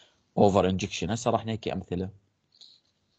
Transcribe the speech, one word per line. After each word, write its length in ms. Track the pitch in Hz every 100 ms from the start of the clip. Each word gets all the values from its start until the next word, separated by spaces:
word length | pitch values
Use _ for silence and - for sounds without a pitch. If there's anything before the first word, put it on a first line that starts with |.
| _ _ _ -
over 320 | 104 95 92
injection. 400 | 92 - - 85
هسه 200 | 113 120
راح 160 | 110 110
نحكي 260 | 110 -
أمثلة. 380 | 95 - 87 92 - _ _ _ _ - _ _ _ _